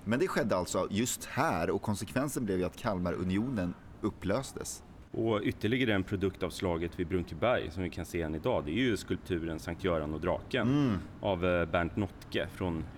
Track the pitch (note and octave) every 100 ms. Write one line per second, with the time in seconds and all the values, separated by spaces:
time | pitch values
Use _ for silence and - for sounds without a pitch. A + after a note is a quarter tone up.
0 | G2 B2 F#3 F3 B2 F#2+ F2+ F#2+ F2+ G2+
1 | B2+ - - - D#3+ F#2 F2 F#2 - G2+
2 | G2+ B2+ C#3+ C#3+ G#2+ F#2 F2+ - A#2 F#2
3 | F2+ - F2+ F#2+ B2+ A2+ F2 - - -
4 | G#2+ - F#2 A#2 C3 - - - - -
5 | - - A2+ G#2+ C3 - G#2+ B2+ B2 G2+
6 | F#2 G2 F#2+ - F2 - F#2+ E2 E2+ -
7 | E2 F#2 E2 D#2+ A2+ A2 - E2 F2+ F#2
8 | E2+ E2+ D#2 D#2 B2+ G2 C#2+ F#2 C3 B2
9 | - F#2+ - F2 E2 D#2 - E2 F#2 D#2+
10 | D2+ D#2 F2 D#2+ - B2+ A#2 C#3+ C3+ F2+
11 | - - G#2 F2+ F2+ F2 E2 F2 E2+ -
12 | G2 - - - E2 - F#2 E2 D#2+